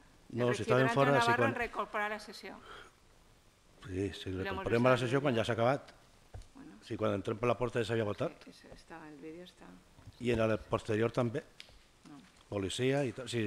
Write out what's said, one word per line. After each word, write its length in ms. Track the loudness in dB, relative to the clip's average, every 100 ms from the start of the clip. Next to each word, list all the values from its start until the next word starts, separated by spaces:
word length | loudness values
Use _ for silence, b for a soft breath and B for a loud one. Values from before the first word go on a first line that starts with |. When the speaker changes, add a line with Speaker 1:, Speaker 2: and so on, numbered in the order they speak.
| -20 -20 -8
Speaker 1:
El 60 | 0
Speaker 2:
No, 60 | 0
si 60 | 0
Speaker 1:
regidor 20 | 2 4
Speaker 2:
estaven 80 | 4
fora, 180 | 4 4
Speaker 1:
Antonio 140 | 6
Speaker 2:
sí, 60 | 4
Speaker 1:
Navarro 160 | 4
Speaker 2:
quan 120 | 2 0
Speaker 1:
reincorpora 500 | -4 -4 -4 -4 -4
a 40 |
la 100 | -6
sessió. 360 | -10 -14 -14 -16 B B B -20 -20 -20 -20 -20 _ _ _ -18 -6
Speaker 2:
Sí, 240 | -2 -2
sí, 160 | -4 -6
Speaker 1:
Lo 80 | -4
hemos 40 | -4
Speaker 2:
reincorporem 400 | -4 2 4 6
a 40 |
la 60 | 6
Speaker 1:
visto 100 | 4
Speaker 2:
sessió 140 | 2
quan 120 | 2
Speaker 1:
en 60 | 2
el 40 |
Speaker 2:
ja 20 | 2
s'ha 80 | 2
acabat. 340 | 2 2 -4 -20 -20 -20 -18 -18 -16 -20
Speaker 1:
Bueno. 220 | -20 -18 -10
Speaker 2:
Sí, 100 | -2
quan 160 | 0 0
entrem 200 | -2 0
per 100 | 0
la 80 | 2
porta 220 | 0 -2
ja 40 | 0
s'havia 160 | 0 0
votat. 240 | -2 -4 -6 -18
Speaker 1:
Sí, 60 |
eso 160 | -20 -20
estaba, 340 | -20 -18 -16 -16
el 80 | -14
vídeo 260 | -14 -14
está. 220 | -16 -20 -20 -20 -20 -20 -20 -4
Speaker 2:
I 100 | 0
en 80 | 2
el 180 | 4 2
posterior 520 | 0 -2 0 0 2
també. 320 | 2 0 -2 -8 -16 -20 -20 -20 _ -20
Speaker 1:
No. 80 | -20 -20 -20 -8
Speaker 2:
Policia 560 | -4 -2 0 2 2
i 80 | 0
tal. 160 | -4 -4
Sí, 140 | -2